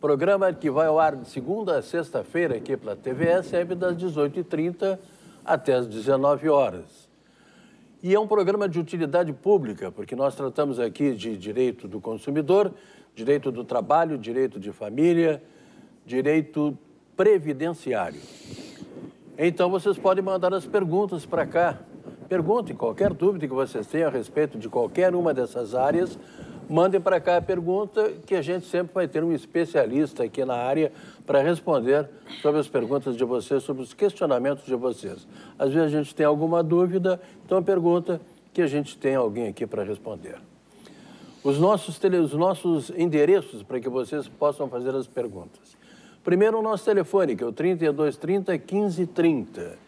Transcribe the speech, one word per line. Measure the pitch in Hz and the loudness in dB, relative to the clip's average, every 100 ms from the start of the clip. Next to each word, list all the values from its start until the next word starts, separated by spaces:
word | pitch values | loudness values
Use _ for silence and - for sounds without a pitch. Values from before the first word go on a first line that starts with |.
Programa | 147 143 175 196 190 | 0 2 2 4 2
que | 165 156 | 0 -2
vai | 135 160 | 2 2
ao | 156 | 4
ar | 156 | 4
de | 139 117 | 0 -10
segunda | - 127 202 208 151 | -12 -6 -6 -2 -2
a | |
sexta-feira | - 170 165 131 98 165 170 117 | -2 -6 -4 -6 -4 -2 -2 -2
aqui | - | -4
pela | 135 107 101 | -6 -6 -8
T | - | -6
V | 127 165 | -2 2
S, | 180 185 | 2 0
sempre | 180 175 | -4 -2
das | 175 180 | -2 -2
dezoito | 170 180 151 143 143 | -2 -4 -2 -2 -2
e | |
trinta | 170 165 165 175 190 185 - - - - | -6 -2 -2 -2 -4 -4 -8 -20 -20 -20
até | - 160 - | -2 0 2
as | 127 120 | 0 0
dezenove | 107 113 135 139 143 156 | -6 0 2 4 2 4
horas. | 143 127 90 80 - _ _ _ _ _ _ _ _ _ _ | 4 2 -2 -16 -20 _ _ _ _ _ _ _ _ _ _
E | 175 | 2
é | 202 | 2
um | 214 | 4
programa | 214 185 202 202 | 2 2 2 0
de | 170 | -2
utilidade | 165 185 156 170 170 | -4 -4 0 0 0
pública, | 139 190 202 127 98 95 | -2 2 2 2 -8 -10
porque | 87 95 123 | -10 -10 -2
nós | 139 | -2
tratamos | 135 139 117 147 123 | -2 -6 -2 -2 0
aqui | 117 90 143 | -4 0 -2
de | 117 101 104 | -2 -6 -8
direito | 92 107 127 - 104 | -6 0 0 -2 -10
do | 101 | -10
consumidor, | 113 110 - 143 147 190 202 - - - _ | -8 -8 -4 -4 2 4 2 -2 -20 -20 _
direito | - 113 143 139 | -12 0 0 0
do | 120 | -6
trabalho, | 117 123 107 151 170 147 | -4 -4 2 2 2 -2
direito | 110 120 131 107 | -4 -2 -2 -4
de | 101 | -12
família, | - 107 117 165 170 165 147 - - - - - _ - | -10 -10 2 2 4 2 0 -8 -20 -20 -20 -20 _ -6
direito | 123 135 156 151 - 147 135 _ _ _ | -2 2 2 0 -2 -2 -4 _ _ _
previdenciário. | - 190 202 151 135 160 170 - 117 87 73 - - - - - - - - - - - - | 2 4 4 2 -4 -4 -4 -4 -2 -2 -8 -18 -20 -18 -16 -16 -18 -18 -16 -18 -20 -20 0
Então, | 165 170 180 | 0 2 0
vocês | 190 202 180 | 2 0 0
podem | 190 190 | 2 2
mandar | 190 190 180 | 0 0 0
as | 190 | -2
perguntas | - 214 185 175 208 180 147 | 0 -2 0 0 -2 -4 -4
pra | 165 | -4
cá. | 151 165 170 131 - - - - - | 0 2 0 0 -14 -20 -20 -20 -4
Perguntem | 185 160 226 185 | -2 2 0 -2
qualquer | - 117 110 196 | -4 -4 0 0
dúvida | - 175 196 151 | 4 2 2 -2
que | |
vocês | 131 135 117 104 | -2 -2 -4 -4
tenham | 151 160 | 0 0
a | |
respeito | 131 107 - 151 123 | 0 -4 -2 -2 -2
de | 110 | -6
qualquer | 123 113 - 185 | -2 -2 2 2
uma | 180 170 | 4 0
dessas | 131 120 123 113 123 | 0 -2 -4 -4 0
áreas, | 135 160 180 - - - - - - | 2 2 0 -6 -18 -20 -18 -18 -2
mandem | 151 185 190 | 2 4 4
pra | 180 185 | 2 2
cá | - 175 | 4 2
a | |
pergunta, | 165 185 170 185 208 214 214 170 - | 2 -2 0 -2 -2 0 -2 -2 -2
que | |
a | 190 | -2
gente | 143 180 180 | -2 -6 -2
sempre | 175 180 | -4 -2
vai | 190 170 | -2 -2
ter | 156 | 0
um | 165 | 0
especialista | 160 - 170 165 165 113 127 151 - | -2 -2 -2 0 2 2 2 -2 -2
aqui | 117 - | -6 -2
na | 131 120 | -4 -2
área | 123 147 151 - - - | -2 0 0 -4 -20 -20
pra | - 139 | 0 2
responder | 147 170 - 147 117 143 143 - - - | 2 0 0 0 2 2 0 -10 -18 -4
sobre | 147 151 | 0 0
as | 143 | 0
perguntas | 131 113 139 135 117 | -2 0 -2 -2 -2
de | |
vocês, | 123 123 104 139 | 0 -2 -2 -2
sobre | 131 135 | -2 -8
os | 127 | -8
questionamentos | - 202 185 165 127 131 139 - | 0 0 0 0 2 0 -4 -4
de | |
vocês. | 127 127 113 98 90 - - - - | -2 -2 -4 -10 -12 -16 -20 -20 -2
Às | 139 | 0
vezes | 147 160 | 2 2
a | 151 | 0
gente | 143 - | -4 0
tem | 151 | 2
alguma | 147 160 170 | 2 2 0
dúvida, | 165 170 180 185 180 180 - - | 2 2 2 2 0 -2 -6 -20
então | - 190 | -2 0
pergunta | 185 190 170 175 170 170 - - _ | 2 2 4 2 0 -6 -6 -20 _
que | - | -2
a | 165 | 0
gente | 143 143 - | 0 -4 -4
tem | 135 | 0
alguém | 135 117 107 113 | 0 0 -2 -6
aqui | 98 | -6
pra | 107 104 | -6 -6
responder. | 101 101 - 98 85 - - _ _ - - - - - - - | -6 -6 -8 -12 -14 -18 -20 _ _ -20 -20 -20 -20 -20 -20 -6
Os | 139 139 | 0 4
nossos | 180 208 - 160 | 4 4 0 0
tele-, | 196 180 | 2 4
os | 156 | 2
nossos | 143 180 185 180 165 127 | 2 0 0 0 0 -2
endereços | 180 170 151 147 190 - 113 | -2 0 4 6 4 2 -14
pra | 98 127 | -8 -6
que | 123 | -4
vocês | 127 120 151 131 | -4 -4 -6 -8
possam | - 147 143 139 | -2 -2 0 -6
fazer | 123 127 135 | -4 -4 -4
as | 120 | -6
perguntas. | - 117 95 85 - _ _ _ - - - | -6 -6 -8 -16 -20 _ _ _ -20 -20 -8
Primeiro, | - 180 214 220 | 0 4 4 2
o | |
nosso | 220 202 | -2 -2
telefone, | - 202 160 196 170 107 | 2 2 4 2 2 0
que | |
é | 120 | -4
o | |
trinta | 110 165 175 | -2 -2 2
e | 160 | 0
dois | 143 151 139 | 2 0 -2
trinta, | 160 196 190 165 | -2 -2 0 -4
quinze | - 190 208 170 175 | -2 0 0 0 -4
trinta. | - 170 147 101 87 85 85 | 2 2 2 -2 -10 -12 -14